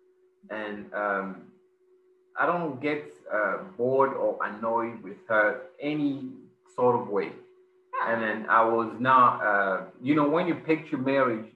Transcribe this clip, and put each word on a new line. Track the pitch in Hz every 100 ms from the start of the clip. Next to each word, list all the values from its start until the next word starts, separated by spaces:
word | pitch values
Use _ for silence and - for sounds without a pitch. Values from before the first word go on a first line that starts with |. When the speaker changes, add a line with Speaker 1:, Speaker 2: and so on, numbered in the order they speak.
| _ _ _ _ -
Speaker 1:
and, | 107 107 104 92
um, | 101 104 98 95 90 - _ _ _ _ _ _ _ _ -
I | 143
don't | 175 165 127
get, | 147 151 - - -
uh, | 107 101 90 92 -
bored | 123 131 135
or | 127 107 98
annoyed | 98 104 113 117 117 117
with | 175 202 -
her | 110 104 - - -
any | 143 151 143 135 127 - - _ _
sort | - 123 117
of | 101
way. | 101 85
Speaker 2:
Yeah. | - - _ _ _ _ - 117
Speaker 1:
And | 117
then | 110 110 110
I | 113
was | 113 117 110 107
not, | 127 131 123 -
uh, | 107 101 98 95 90 -
you | 123
know, | 156 143
when | 160 180
you |
picture | 143 - 156 - 143
marriage, | 127 139 131 110 110